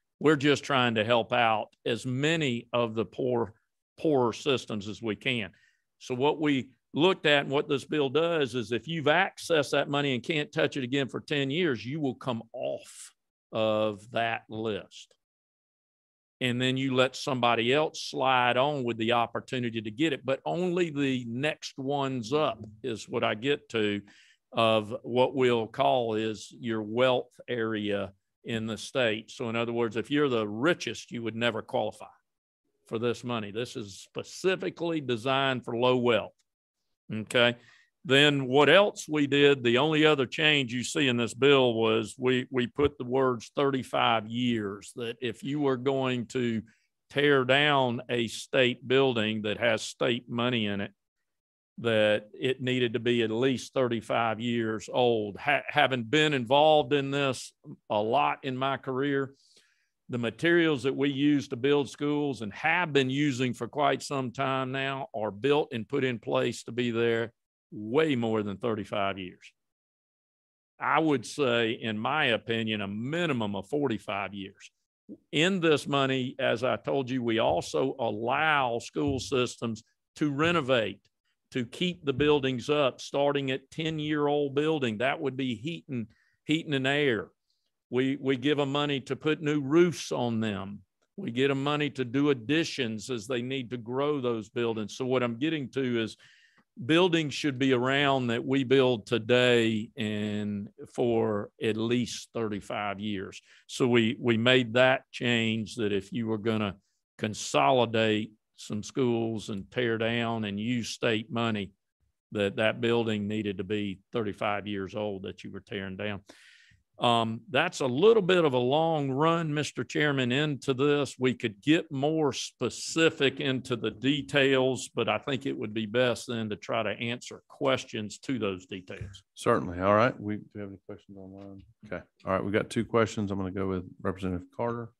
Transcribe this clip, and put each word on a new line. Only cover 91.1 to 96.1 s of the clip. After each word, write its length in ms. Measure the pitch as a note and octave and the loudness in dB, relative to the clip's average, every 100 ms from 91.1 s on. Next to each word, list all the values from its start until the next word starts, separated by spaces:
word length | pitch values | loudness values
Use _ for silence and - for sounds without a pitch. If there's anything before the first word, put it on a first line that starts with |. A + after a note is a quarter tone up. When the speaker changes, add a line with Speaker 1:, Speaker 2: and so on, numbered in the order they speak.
| - | -12
Speaker 1:
We 140 | F#3+ | -6
get 160 | A#2+ C#3 | 0 0
them 160 | C3+ | 2
money 260 | C#3 D3 D3 | 0 0 -2
to 160 | - B2 | -4 -4
do 240 | C3 C#3+ | 0 2
additions 800 | C3+ A2 D#3 D#3+ - A#2+ A2 G2+ | 0 0 0 0 -4 -4 -6 -6
as 160 | B2 G#2+ | -8 -4
they 160 | B2 | -4
need 300 | B2 C3+ A#2 | -4 -6 -8
to 60 | B2 | -10
grow 440 | A2 B2+ C#3+ D3 | -6 -4 -2 0
those 280 | B2 A#2 G#2+ | -2 -4 -4
buildings. 460 | A#2+ A#2 A2 G#2 - | -4 -2 -2 -6 -6
So 120 | C3 | 0
what 160 | B2+ | 0
I'm 160 | A#2+ A#2 | 0 -2
getting 300 | D3+ D#3+ B2+ | -2 -4 -6
to 320 | C3+ C3 A#2+ | -4 -2 0
is 140 | A2 | -2